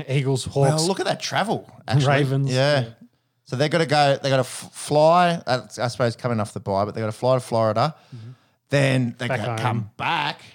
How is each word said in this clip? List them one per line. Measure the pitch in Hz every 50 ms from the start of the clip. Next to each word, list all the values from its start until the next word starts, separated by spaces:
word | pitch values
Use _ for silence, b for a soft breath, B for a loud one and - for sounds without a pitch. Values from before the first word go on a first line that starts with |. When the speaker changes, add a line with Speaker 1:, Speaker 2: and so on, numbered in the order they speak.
| 151 -
Speaker 1:
Eagles, | 131 147 127 135 135 123 -
Hawks, | - - 139 139 135 151 156
Speaker 2:
Well, | 165
look | 185 185 -
at | 370
that | - - -
travel, | - - - 147 196 226 - - - - - - -
actually. | - 127 147 127 143 139
Speaker 1:
Ravens. | 143 143 131 135 139 139 135
Speaker 2:
Yeah. | 127 131 135 147 147 135
Speaker 1:
Yeah. | 117 117 - _ - _ _ _ _ _ _ _ _
Speaker 2:
So | - 127
they're | 123 151 156
gonna | 180 165 165
go. | 131 151 147 143 139 139 - -
They | 135
gotta | 135 131
f-, | 123 - - - 120 -
fly. | - - - - 147 151 156 160 170 180 180 170 170 170 -
Uh, | - 127 120 - - -
I | - 123 120
suppose | - - 123 117 -
coming | - - 120 117 110
off | 101 - -
the | 101
bye, | - 101 98 98 104
but | 104 -
they | 113
gotta | 110 107
fly | - - 123 127 131
to | 123
Florida. | - - 120 113 110 107 104 113 135 156 - B B B 127
Speaker 1:
Mm-hmm. | 113 110 123 131 B B B B B _ -
Speaker 2:
Then | 139 143 135 135 131 127 123 117 -
they | - 123
Speaker 1:
Back | 123 131 113
Speaker 2:
gotta | 107 123
Speaker 1:
home. | 113 110
Speaker 2:
come | 120 120 117 120 107 - _
back | - 120 139 170 156 143 151 - - - -